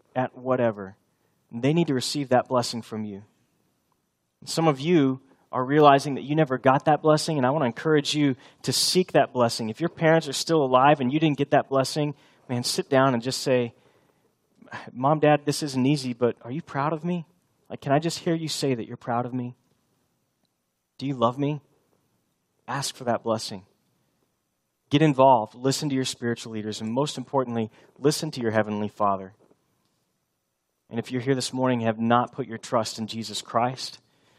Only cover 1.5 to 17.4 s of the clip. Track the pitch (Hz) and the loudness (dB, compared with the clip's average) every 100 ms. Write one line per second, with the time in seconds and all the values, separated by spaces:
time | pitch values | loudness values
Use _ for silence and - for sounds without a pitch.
1.5 | 117 135 165 156 127 - 147 135 123 - | -4 0 2 2 0 -2 -6 0 0 2
2.5 | 127 117 117 - 110 107 98 104 _ _ | -2 -2 -8 -10 -10 -8 -12 -16 _ _
3.5 | _ _ _ _ _ _ _ _ _ - | _ _ _ _ _ _ _ _ _ -8
4.5 | - 160 135 151 170 135 131 _ _ _ | 0 2 2 2 4 4 0 _ _ _
5.5 | 123 127 151 147 139 151 131 127 151 151 | -6 0 6 8 6 2 -8 -4 0 0
6.5 | 127 131 135 160 151 156 151 - 151 127 | 2 2 2 2 2 4 2 2 0 0
7.5 | 156 123 - 160 156 139 147 143 120 - | 0 -2 -2 0 0 0 0 0 0 -8
8.5 | _ - - - 180 180 156 123 127 120 | _ -4 -2 0 0 2 2 2 2 0
9.5 | - 110 - 170 - 160 160 147 127 - | 0 -8 -4 -6 0 2 2 0 -8 -2
10.5 | 160 135 127 139 143 123 151 160 139 - | 0 4 6 6 6 2 2 0 0 2
11.5 | 143 - 135 131 156 147 - _ _ - | 2 2 0 0 -2 -4 -4 _ _ -8
12.5 | 123 - - - 131 135 120 127 - 147 | -4 -4 -4 0 4 4 2 -2 -4 0
13.5 | 127 120 _ _ _ _ _ _ _ _ | 0 0 _ _ _ _ _ _ _ _
14.5 | _ - - - 123 135 156 151 147 143 | _ -20 -18 -16 -4 0 4 4 4 2
15.5 | 135 151 131 131 147 131 117 120 - 120 | -4 -4 0 2 0 -2 -2 -2 -2 -10
16.5 | 147 - 139 147 160 175 175 156 _ | -10 -8 -4 -2 -2 -4 -6 -8 _